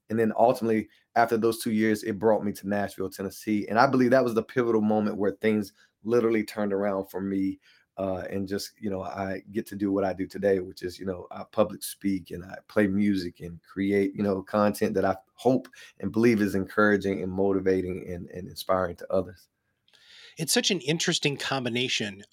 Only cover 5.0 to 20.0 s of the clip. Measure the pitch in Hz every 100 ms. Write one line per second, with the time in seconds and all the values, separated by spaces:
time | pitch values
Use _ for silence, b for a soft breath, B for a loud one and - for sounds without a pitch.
5 | 104 92 98 95 110 107 101 - b b
6 | 104 120 113 113 104 - 104 98 101 98
7 | 98 92 98 98 95 95 b b b -
8 | 95 92 - 98 95 101 - - 107 92
9 | 92 92 95 95 - 101 107 101 101 98
10 | 95 87 92 95 98 98 92 - 90 87
11 | 95 90 - - 95 - 104 101 - -
12 | 98 95 85 87 92 - - - 104 98
13 | 104 95 87 - 87 85 - - 98 101
14 | 98 - 101 95 92 107 104 104 107 98
15 | 95 95 - - 120 131 - - B B
16 | 98 107 117 110 101 95 92 - 107 101
17 | 95 95 92 92 98 95 95 95 90 90
18 | - 87 - - 92 - - 92 90 85
19 | - 95 90 95 _ _ _ _ _ B